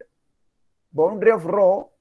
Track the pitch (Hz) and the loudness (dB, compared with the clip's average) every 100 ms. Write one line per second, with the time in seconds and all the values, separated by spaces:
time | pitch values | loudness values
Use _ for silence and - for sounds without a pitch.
0 | - _ _ _ _ _ _ _ _ 147 | -20 _ _ _ _ _ _ _ _ -2
1 | 160 208 202 220 165 208 190 196 - _ | -2 2 0 0 -2 0 0 0 -6 _